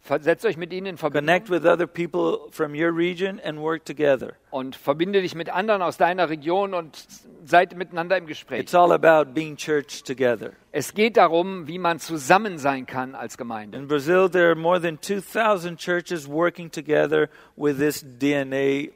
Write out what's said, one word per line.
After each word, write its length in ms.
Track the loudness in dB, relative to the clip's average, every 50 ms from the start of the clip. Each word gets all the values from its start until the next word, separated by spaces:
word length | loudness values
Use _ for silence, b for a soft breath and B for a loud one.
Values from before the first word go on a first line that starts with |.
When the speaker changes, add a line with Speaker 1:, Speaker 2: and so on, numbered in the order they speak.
Speaker 1:
Ver-, 200 | _ -2 -2 0 2
setzt 240 | 0 0 2 0
euch 100 | -4 -4
mit 160 | -4 -8 -8 -8
ihnen 140 | -8 -8
in 100 | -8 -10
Verbindung. 300 | -6 -6 -2 -2 -2 2
Speaker 2:
Connect 240 | 2 0 0 2 0
with 140 | -2 2 4
other 240 | 4 4 4 0 -4
people 600 | -4 -6 -6 -4 -2 -2 0 0 -2 -2 -6 -10 -6
from 200 | -6 -4 -4 -2
your 240 | -2 -2 -2 0
region 440 | 0 -2 -2 -2 -4 -4 -6 -6 -6 -8
and 140 | -10 -8 -6
work 260 | -4 -4 -4 -4 _
together. 500 | -12 -4 0 2 2 2 2 0 -8 -14 _ _ _
Speaker 1:
Und 260 | -8 -8 -8 -8 -12
verbinde 440 | -10 -2 -2 0 0 0 0 2 0
dich 140 | 0 0 -6
mit 160 | -8 -8 -4
anderen 320 | -4 -2 2 2 2 2 2
aus 140 | -2 0
deiner 340 | 2 2 2 4 2 0 0
Region 420 | 0 -4 -2 0 0 0 0 0 -2
und 320 | -6 -6 -8 -14 -20 -20 _ -20 -20 _ -20 -20 -20 -6
seid 320 | 4 4 4 4 4 -2
miteinander 400 | -12 -12 -8 -6 -6 -2 0 -2
im 100 | -2 -2
Gespräch. 340 | -6 -14 -14 -10 _ -6 -6
Speaker 2:
It's 160 | -4 2 4
all 160 | 6 6 6 6
about 400 | 6 6 6 6 6 4 0 -2
being 220 | -6 -6 -6 -10
church 480 | -12 -4 -2 -2 -2 -2 -6 -14 -18 -10
together. 480 | -10 -4 0 2 0 0 0 -4 -14 -16 _ _ _
Speaker 1:
Es 240 | -8 -6 -6 -6 0
geht 220 | 0 0 4 6
darum, 500 | 6 4 6 4 2 0 0 -4 -10 -10
wie 140 | -10 -10 -4
man 180 | -2 -2 -2 -2
zusammen 600 | -6 -8 -8 -8 4 4 4 4 4 0 -8 -2
sein 280 | -2 -2 -2 -2 -6
kann 300 | -8 -6 -6 -6 -6 -8
als 200 | -12 -12 -12 -12
Gemeinde. 400 | -12 -12 -10 -10 -10 -12 -12 -14
Speaker 2:
In 120 | -14 -6 -2
Brazil, 420 | -2 -2 0 2 4 4 4 4
there 160 | 4 4 4
are 80 | 4 4
more 260 | 2 2 0 0 0
than 200 | 0 -4 -6 -6
two 200 | -6 -6 -6 -6
thousand 580 | -6 -6 -4 0 2 2 2 0 -2 -8 -10 -10
churches 480 | -4 -2 -2 -2 -2 -4 -8 -8 -8 -6
working 400 | -2 0 0 0 0 -4 -16 -12
together 580 | -12 -12 -2 2 2 2 4 4 2 2 0 0 b b b b b
with 220 | -2 -2 -2 0 2
this 240 | 0 0 0 -2 -10
D 280 | -16 -10 -2 0 0 0
N 180 | 0 -2 -2 -2
A 340 | 0 0 0 0 0 -4 -8 -12